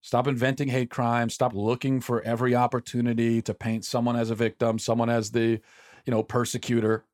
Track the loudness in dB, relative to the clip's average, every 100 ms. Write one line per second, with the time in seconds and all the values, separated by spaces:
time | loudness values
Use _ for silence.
0 | 0 0 2 2 0 0 0 0 -2 0
1 | 0 2 0 0 0 0 -2 0 0 -2
2 | 0 -2 -2 0 2 2 2 0 -4 -2
3 | 0 2 2 0 -2 -6 -4 -4 -2 -2
4 | 0 0 -2 0 -2 0 0 0 0 0
5 | 2 0 0 0 2 0 _ -20 -20 -14
6 | -4 -2 0 0 -2 -4 -2 0 2 -2
7 | _